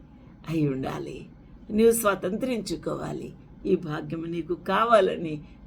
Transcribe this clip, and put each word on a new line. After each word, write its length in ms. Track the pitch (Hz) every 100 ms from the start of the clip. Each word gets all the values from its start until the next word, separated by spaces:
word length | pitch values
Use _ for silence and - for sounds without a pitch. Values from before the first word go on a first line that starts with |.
| - - - - -
అయి 140 | 160 147
ఉండాలి, 440 | 131 151 156 - - - - - - - 208
నీవు 180 | 233 226
స్వతంత్రించుకోవాలి. 1300 | 202 196 180 214 262 233 190 156 160 143 151 - - - - - 196
ఈ 40 | 180 156
భాగ్యము 380 | 156 151 165 165 170
నీకు 200 | 160 175 -
కావాలని 640 | 190 226 226 190 160 165 151 - -